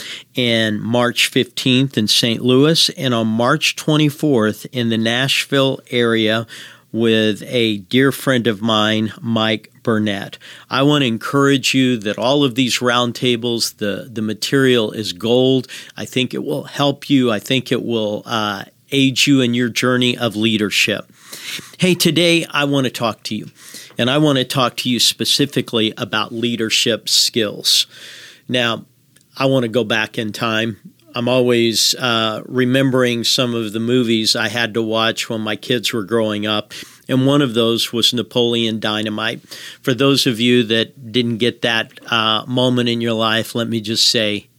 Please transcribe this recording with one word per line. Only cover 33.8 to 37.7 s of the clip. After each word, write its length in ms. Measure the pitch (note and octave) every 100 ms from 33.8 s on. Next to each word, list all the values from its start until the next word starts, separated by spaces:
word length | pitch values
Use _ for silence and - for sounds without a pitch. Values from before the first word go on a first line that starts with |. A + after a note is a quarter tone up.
movies 560 | A2+ B2+ A#2 A2+ A2 A#2+
I 120 | A2
had 260 | A#2 A#2
to 80 | A2
watch 460 | A2+ A2 A2+ A2 -
when 120 | A2+
my 160 | G#2+ G#2+
kids 360 | - B2 G2+
were 120 | A#2+
growing 420 | F2+ A#2 G#2+ G#2 G#2
up, 260 | G#2+ - - - - -
and 180 | C3 C3
one 160 | C#3+
of 120 | C#3
those 380 | A2+ A2+